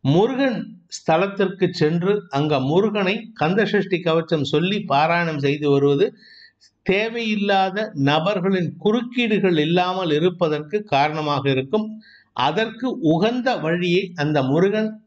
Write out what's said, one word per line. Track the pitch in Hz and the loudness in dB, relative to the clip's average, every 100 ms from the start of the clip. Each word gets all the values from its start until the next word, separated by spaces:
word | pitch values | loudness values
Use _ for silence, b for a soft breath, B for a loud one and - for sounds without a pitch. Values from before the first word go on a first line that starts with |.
முருகன் | 135 160 226 262 277 196 - - _ | 2 2 2 0 -2 -2 -10 -16 _
ஸ்தலத்திற்கு | - - 165 196 196 185 - 180 | -8 0 0 0 0 -2 0 -2
சென்று | - 151 170 180 208 - | 0 0 2 0 -2 -2
அங்க | 139 151 139 | -2 0 0
முருகனை | 131 165 214 208 185 226 - | 2 2 2 0 -2 -2 -8
கந்தசஷ்டி | - 151 196 208 208 196 170 | -4 0 0 2 0 0 -2
கவச்சம் | 170 160 165 160 131 | 0 0 0 -2 0
சொல்லி | 151 180 208 - | 0 0 -2 0
பாராயணம் | 139 160 170 170 151 | 0 2 0 -2 -2
செய்து | 139 147 147 | -2 0 2
வருவது, | 139 139 143 214 B B B B B B _ - | 4 4 4 0 B B B B B B _ -2
தேவையில்லாத | 190 226 233 226 208 202 196 190 190 214 151 | 0 0 -4 -2 -2 2 2 2 -2 -6 -2
நபர்களின் | 139 151 175 202 185 185 165 - | 0 2 0 0 0 0 -2 -2
குறுக்கீடுகள் | 202 240 240 254 233 208 185 165 | 0 0 -2 -4 0 2 2 2
இல்லாமல் | 151 175 180 190 175 | 2 2 0 -2 0
இருப்பதற்கு | 151 180 180 170 151 151 208 208 | 0 0 0 -2 -2 -4 -6 0
காரணமாக | 139 151 156 151 143 131 | 0 2 0 -2 0 0
இருக்கும். | 131 135 214 214 220 B B B - | 0 0 -2 -2 -10 B B B -2
அதற்கு | 131 165 226 226 254 - 156 | 0 0 -4 -4 -6 -2 2
உகந்த | 160 214 247 247 202 | 2 2 0 -2 -2
வழியை | 156 175 175 175 185 170 | -2 -2 0 0 -2 -4
அந்த | 147 151 | 0 0
முருகன் | 131 165 196 214 214 214 | 2 2 2 0 -4 -6